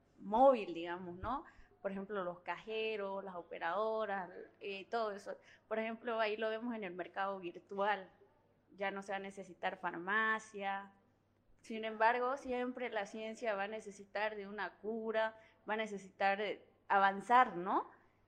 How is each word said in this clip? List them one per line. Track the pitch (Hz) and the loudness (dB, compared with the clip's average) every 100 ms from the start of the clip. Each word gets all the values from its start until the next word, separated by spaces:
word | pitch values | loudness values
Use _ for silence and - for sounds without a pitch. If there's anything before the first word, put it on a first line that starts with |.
| _ - | _ -14
móvil, | 196 214 269 254 185 | 0 8 10 8 2
digamos, | 165 175 175 185 175 | -4 -4 -6 -6 -6
¿no? | 196 269 - - - - | -4 -4 -8 -18 -20 -8
Por | 196 | -6
ejemplo, | 196 196 208 | -6 -4 -4
los | 180 175 | -4 -4
cajeros, | - 175 220 220 220 214 196 196 | -6 -8 -4 -4 -2 -2 -4 -6
las | 190 180 | -8 -10
operadoras, | 165 - 170 185 220 220 214 196 175 185 - - | -10 -6 -2 0 0 0 0 -2 -4 -10 -16 -12
eh, | 202 196 190 | -10 -8 -4
todo | 233 214 | -2 -2
eso. | 202 196 - - - _ | -4 -10 -12 -16 -20 _
Por | 220 | -2
ejemplo, | 220 226 240 226 | -2 -4 -4 0
ahí | 220 214 | 0 2
lo | 220 | 0
vemos | 220 240 | -2 -4
en | 226 | -4
el | 190 | -6
mercado | 180 170 - 196 196 | -6 -6 -4 -4 -4
virtual. | 175 175 - 196 202 202 190 - - _ _ _ _ 185 | -8 -10 -8 0 0 0 -4 -20 -20 _ _ _ _ -4
Ya | 196 | -4
no | 196 | -4
se | 196 | -4
va | 196 | -6
a | |
necesitar | 196 202 180 175 190 190 | -6 -10 -14 -6 -6 -4
farmacia. | 175 170 180 214 220 220 - 202 196 196 196 - _ _ _ _ _ - | -4 -4 2 4 4 2 -2 -6 -4 -4 -8 -18 _ _ _ _ _ -20
Sin | - 220 | -10 -6
embargo, | 220 220 220 240 247 277 | -4 4 6 6 2 -2
siempre | 277 247 247 254 247 | -2 -2 -2 -2 -4
la | 220 196 | -2 -4
ciencia | 220 220 220 233 | -6 -8 -4 -2
va | 196 | 0
a | 202 | -2
necesitar | 220 214 196 196 202 214 | -6 -10 -14 -8 -2 -2
de | 214 196 | -2 -8
una | 208 185 - | -6 -6 -6
cura, | 202 226 220 220 220 220 - _ - | -6 -4 0 2 0 -2 -16 _ -4
va | |
a | 214 | -2
necesitar, | 220 202 196 - 196 196 | -2 -6 -12 2 4 4
eh, | 208 151 - _ - | 0 -4 -10 _ 4
avanzar, | 202 196 196 202 247 247 175 | 6 8 4 6 8 8 2
¿no? | 180 254 - - _ _ | 0 0 -2 -10 _ _